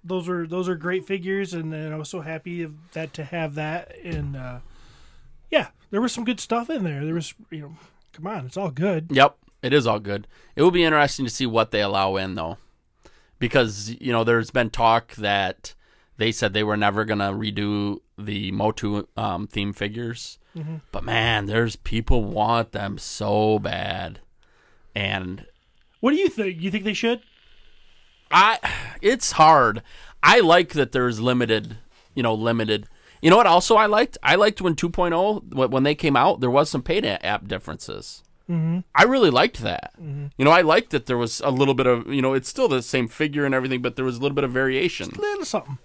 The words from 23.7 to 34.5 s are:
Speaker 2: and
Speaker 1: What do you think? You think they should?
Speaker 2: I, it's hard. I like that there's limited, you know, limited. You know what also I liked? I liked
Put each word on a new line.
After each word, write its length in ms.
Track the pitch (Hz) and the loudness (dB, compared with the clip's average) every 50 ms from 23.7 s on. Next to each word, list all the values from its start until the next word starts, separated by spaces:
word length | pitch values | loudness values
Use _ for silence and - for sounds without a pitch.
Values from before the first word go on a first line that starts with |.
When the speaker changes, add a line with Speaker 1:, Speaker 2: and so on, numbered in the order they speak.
| - 87 98 98 90 90 87 82 76 - - _ _ _ _ _ _ _ _ _ _ _ _ - - | -6 -4 -6 -6 -6 -8 -8 -10 -12 -16 -20 _ _ _ _ _ _ _ _ _ _ _ _ -10 -8
Speaker 2:
and 500 | 104 101 98 101 95 95 90 92 98 - - _ _ _ _ _ _ _ _ _ _ | -6 -4 -4 -4 -4 -6 -8 -12 -12 -16 -20 _ _ _ _ _ _ _ _ _ _
Speaker 1:
What 120 | - 254 | 0 0
do 40 | 294 | 2
you 140 | 349 392 349 | 2 0 -2
think? 320 | - 220 208 190 180 160 | -2 -2 -4 -4 -4 -4
You 80 | 170 196 | -6 -4
think 140 | 175 214 190 | -4 -4 -4
they 100 | 214 202 | -4 -4
should? 260 | - - 226 240 233 _ _ _ _ _ _ - - - - - - - - _ _ _ _ _ _ _ _ | -2 -2 -2 -2 -2 _ _ _ _ _ _ -20 -20 -20 -20 -20 -20 -20 -20 _ _ _ _ _ _ _ _
Speaker 2:
I, 280 | - 175 196 214 226 - - - - - - - - - | 6 6 6 6 4 0 -4 -6 -6 -6 -10 -12 -14 0
it's 300 | - 202 262 - - - | 0 0 2 2 -2 -4
hard. 500 | - - 156 160 160 143 123 113 107 117 - - - - - - - - | 4 6 8 10 10 8 6 4 2 -2 -10 -14 -20 -20 -20 -20 -8 2
I 180 | - 151 208 240 | 6 8 8 8
like 300 | 208 160 170 180 180 - | 8 8 6 6 6 2
that 220 | - 151 135 113 | 0 -2 -2 0
there's 280 | - 131 123 123 117 107 | 2 0 0 0 0 0
limited, 560 | 113 123 127 123 120 110 110 107 107 110 110 - - - _ _ _ _ _ | 0 0 2 2 2 2 0 0 0 -6 -14 -16 -18 -20 _ _ _ _ _
you 80 | 131 | -2
know, 120 | 120 113 110 | 0 0 0
limited. 520 | 107 110 117 117 117 110 107 107 104 104 - - _ _ - - _ | 0 0 0 0 0 0 0 0 -2 -2 -10 -20 _ _ -20 -16 _
You 80 | - 160 | 6 6
know 60 | 180 | 8
what 100 | 220 233 | 8 8
also 300 | 190 165 175 - - 226 | 8 6 6 6 6 4
I 80 | 214 220 | 4 6
liked? 300 | 208 208 214 233 - - - | 4 4 2 2 0 -2 -4
I 120 | - 127 156 | 2 2 4
liked 240 | 190 202 214 | 6 4 2